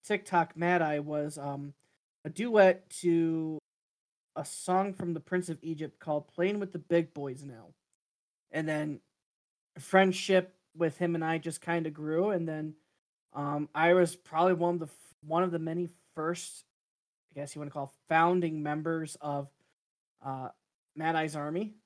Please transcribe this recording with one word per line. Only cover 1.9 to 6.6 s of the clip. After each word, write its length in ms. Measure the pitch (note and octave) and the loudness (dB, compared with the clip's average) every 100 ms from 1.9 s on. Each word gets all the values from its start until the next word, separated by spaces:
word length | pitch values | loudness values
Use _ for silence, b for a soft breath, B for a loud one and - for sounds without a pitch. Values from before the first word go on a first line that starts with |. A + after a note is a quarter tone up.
| _ _ _ D#3 | _ _ _ -12
a 40 | |
duet 600 | - A#3 G#3+ F#3+ F#3 _ - | -6 4 8 8 8 _ -4
to 560 | F3 E3+ E3 D#3+ D#3+ D#3 _ _ _ _ _ _ _ - | 2 4 2 0 -2 -6 _ _ _ _ _ _ _ -10
a 80 | |
song 500 | D3 - - F#3 G3 | -10 -10 0 0 0
from 200 | F#3+ F3+ | -4 -6
the 60 | D#3+ | -6
Prince 260 | - F3+ F3+ | -2 -4 -2
of 120 | D#3+ | -8
Egypt 380 | E3 D#3 D3+ _ | -8 -8 -8 _
called 280 | - D3+ D3 | -4 -4 -4
Playing 320 | - F#3 | -2 0
with 140 | G#3 | 0